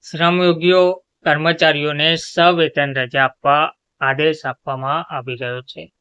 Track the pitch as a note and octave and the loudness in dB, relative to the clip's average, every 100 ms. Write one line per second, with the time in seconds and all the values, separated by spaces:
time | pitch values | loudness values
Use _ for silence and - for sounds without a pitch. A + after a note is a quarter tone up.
0 | - D#3 E3+ F3+ F3+ D#3+ F3 F#3 F3+ F#3 | -14 -2 0 2 2 2 2 4 4 0
1 | _ _ E3 D3 D#3+ E3 D#3+ D3 D3 D3 | _ _ -2 0 0 2 2 2 -2 0
2 | D#3 E3 - - E3+ F3 D#3 - C#3+ C3+ | 0 0 -4 2 2 4 0 0 -4 -4
3 | B2+ C#3 C3 - C#3+ D3 D#3 _ _ _ | -4 0 0 0 0 2 0 _ _ _
4 | C3+ C3+ D3+ D#3 C#3 B2 - C3+ C3 D#3 | -4 0 -2 -2 -8 -10 -10 -8 -4 -6
5 | E3+ D3+ B2+ B2 B2 B2 B2+ - D#3+ _ | -6 -10 -10 -10 -8 -10 -14 -20 -20 _